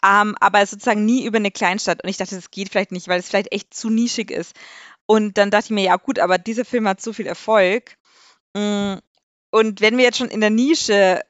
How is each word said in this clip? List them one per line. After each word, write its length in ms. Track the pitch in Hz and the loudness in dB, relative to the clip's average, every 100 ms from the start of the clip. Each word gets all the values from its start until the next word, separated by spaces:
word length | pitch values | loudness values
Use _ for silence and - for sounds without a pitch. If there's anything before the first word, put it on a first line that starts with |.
Ähm, 320 | 196 202 208 208 | 4 4 2 0
aber 260 | 202 208 202 | 2 4 2
sozusagen 400 | 208 - 214 214 | -2 -2 0 2
nie 200 | 254 226 | 0 0
über 120 | 220 | -2
eine 140 | 220 | -2
Kleinstadt. 520 | - 175 190 - 170 | -2 -2 -2 -4 -4
Und 60 | 180 | -4
ich 80 | 190 | -8
dachte, 180 | 190 190 | -8 -10
das 160 | - | -14
geht 180 | - 196 | -12 -6
vielleicht 220 | 208 202 | -4 -4
nicht, 160 | 180 175 | -8 -4
weil 120 | 180 | -4
es 100 | 180 | -2
vielleicht 240 | 202 196 | -4 -2
echt 200 | 202 - | -8 -8
zu 160 | - 226 | -10 -2
nischig 420 | 220 233 - 220 | 0 0 -2 -6
ist. 240 | - 170 - - - - - _ | -8 -10 -14 -20 -20 -20 -20 _
Und 320 | 220 214 202 | 2 2 0
dann 140 | 202 | 2
dachte 140 | 208 - | 2 0
ich 60 | |
mir, 120 | 214 | -2
ja 120 | 190 180 | 2 0
gut, 240 | - 180 | 0 -2
aber 180 | 175 180 | 0 0
dieser 280 | 180 226 247 | -2 -6 -4
Film 220 | 247 220 | -2 -2
hat 140 | 190 | -4
so 120 | - | -6
viel 140 | 214 180 | -10 -10
Erfolg. 680 | - - 220 185 214 - - _ _ _ _ _ | -10 0 2 4 0 -6 -20 _ _ _ _ _
Mm, 420 | 202 208 208 202 196 _ _ _ _ _ | -4 -2 -2 -4 -6 _ _ _ _ _
und 280 | 220 220 196 | 0 0 2
wenn 180 | 214 240 | 0 4
wir 60 | |
jetzt 140 | 247 240 | 2 2
schon 120 | 247 | -6
in 120 | - | 0
der 80 | 214 | 2
Nische 720 | 220 262 320 - 202 190 185 - | 2 2 0 2 4 4 2 -2